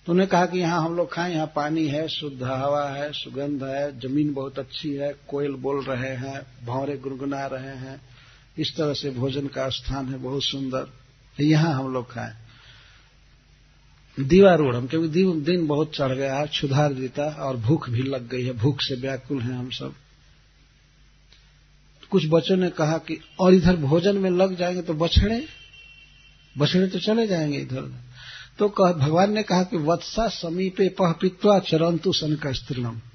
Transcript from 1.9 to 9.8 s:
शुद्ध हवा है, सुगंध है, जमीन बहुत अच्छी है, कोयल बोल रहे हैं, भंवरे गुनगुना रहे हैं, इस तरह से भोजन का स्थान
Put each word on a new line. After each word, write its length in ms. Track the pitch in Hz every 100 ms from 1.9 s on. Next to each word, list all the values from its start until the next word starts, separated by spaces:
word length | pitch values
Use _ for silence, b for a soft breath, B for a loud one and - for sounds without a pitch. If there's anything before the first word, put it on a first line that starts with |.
| 147 160
शुद्ध 360 | - 147 131
हवा 460 | 127 131 139 147 143
है, 240 | 139 147
सुगंध 500 | 143 - 123 143 143
है, 360 | 135 139 143 131
जमीन 340 | 127 143 151
बहुत 260 | 135 135 139
अच्छी 340 | 127 - 156
है, 200 | 139 143 139 -
कोयल 240 | 143 143
बोल 340 | 131 135 139
रहे 300 | 131 123 131
हैं, 500 | 127 135 139 131 -
भंवरे 320 | 120 131 139 139
गुनगुना 480 | 131 131 143 139
रहे 320 | 139 131 135 131
हैं, 240 | 131 135 - b b b b -
इस 180 | 147
तरह 180 | - 151
से 160 | 139 143
भोजन 380 | 123 135 139 139
का 220 | 135 131
स्थान 400 | -